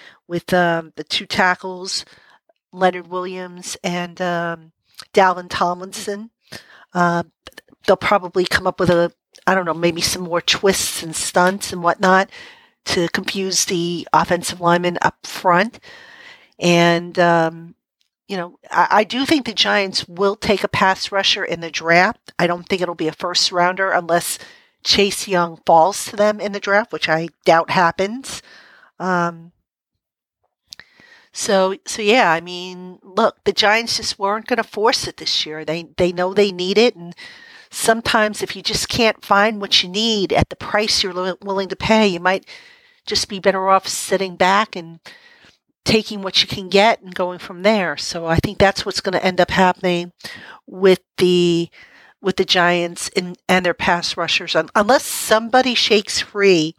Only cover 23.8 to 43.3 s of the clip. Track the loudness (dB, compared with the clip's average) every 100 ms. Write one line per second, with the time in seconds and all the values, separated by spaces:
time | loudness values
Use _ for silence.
23.8 | 0 0 2 0 0 -8 -12 -20 _ _
24.8 | 0 2 2 0 -2 0 -2 -4 4 6
25.8 | 6 2 -8 0 0 0 -4 -6 0 2
26.8 | 2 -4 -2 0 -2 _ 4 4 4 2
27.8 | 2 2 -4 -4 -10 -14 -16 -20 -20 -20
28.8 | _ _ -2 0 -2 -4 -18 _ _ _
29.8 | _ _ _ _ _ _ _ _ _ -20
30.8 | -20 _ -20 -20 _ -10 0 2 2 -2
31.8 | -10 -4 2 4 4 2 -2 -10 -10 -12
32.8 | -14 -18 -8 0 0 0 -4 0 2 2
33.8 | 0 -6 -6 -4 -4 -4 -4 -4 -4 0
34.8 | 0 0 -4 -8 -6 -4 -4 -8 -6 -6
35.8 | -8 -2 0 0 -2 2 0 0 0 4
36.8 | 2 2 -14 -16 -20 -20 -20 -20 -16 -6
37.8 | 0 0 2 0 0 -2 -8 -6 -6 -6
38.8 | -4 0 0 0 2 4 4 0 0 0
39.8 | 0 -2 0 0 0 0 0 -4 -4 -2
40.8 | 0 -2 -2 -4 -6 -6 -6 -6 -4 -6
41.8 | 2 4 4 2 0 -2 -4 -20 -20 _
42.8 | _ _ -8 -6 -6